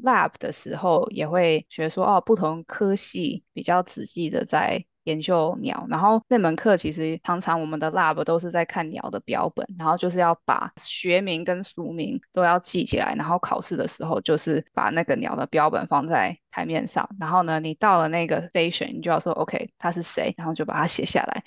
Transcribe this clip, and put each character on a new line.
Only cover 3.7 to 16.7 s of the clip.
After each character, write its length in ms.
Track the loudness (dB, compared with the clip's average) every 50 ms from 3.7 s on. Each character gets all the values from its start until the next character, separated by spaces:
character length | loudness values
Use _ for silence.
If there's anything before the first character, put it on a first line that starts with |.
| 2 2 2
仔 220 | 0 -6 -12 -12
细 240 | -10 -6 -6 -4 -2
的 140 | -2 -2 -2
在 400 | 0 0 0 2 0 -2 -4 -6 _ _ _ _
研 160 | -4 -4 -2
究 380 | 0 2 2 2 2 2 0 -2
鸟， 240 | -4 -6 -6 -6 -4 -4
然 100 | 0 2
后 240 | 4 4 4 4 4 2
那 100 | 4 4
门 160 | 4 4 2
课 220 | 2 4 4 4
其 120 | 4 2 -2
实 300 | -4 -2 -2 -4 -4 -4 -4
常 160 | -4 -4 -2
常 180 | 0 0 0 0
我 60 | -2
们 120 | -4 -4
的 140 | -2 -2 0
lab 320 | 2 2 2 2 2 0 0
都 160 | 2 2 0
是 120 | 0 0
在 120 | 0 0 0
看 260 | 0 -2 -4 -4 -4
鸟 120 | -6 -8 -8 -6
的 100 | -8 -8
标 300 | -6 -2 -2 0 0 -2
本， 180 | -2 -4 -6 -6 -8
然 80 | -2 0
后 120 | 0 2
就 120 | 2 0 0
是 80 | 2
要 160 | 4 4 4 2 2 _
把 260 | 0 0 0 0 -4 -10
学 420 | -12 -12 -10 -8 -4 0 2 2 2
名 240 | 2 0 -4 -2 -2
跟 180 | -2 -4 -4
俗 300 | -6 -10 -10 -10 -10 -8
名 300 | -6 -6 -6 -4 -6 -8 -8 _
都 100 | 0 2
要 160 | 4 4 4 2
记 260 | 0 -2 -2 -2 -2
起 140 | 0 0 0
来， 140 | 0 0 -2
然 100 | -4 -2
后 100 | -2 -2
考 240 | -2 0 -2 -4 -4
试 140 | -4 -4 -4
的 100 | -4 -4
时 200 | -4 -6 -6 -4
候 160 | -4 -2 -2
就 160 | 0 0 0
是 280 | 0 0 0 0 0 -2 _ _
把 100 | -2 0 0
那 120 | 0 0 0
个 100 | 0 0
鸟 180 | -2 -2 -2 -4
的 100 | -4 -4
标 220 | 0 2 2 4 4
本 160 | 2 0 0
放 200 | 0 0 0 2
在 320 | 2 2 2 2 0 -2 -8 _ _
台 140 | -8 -8 -4
面 220 | -4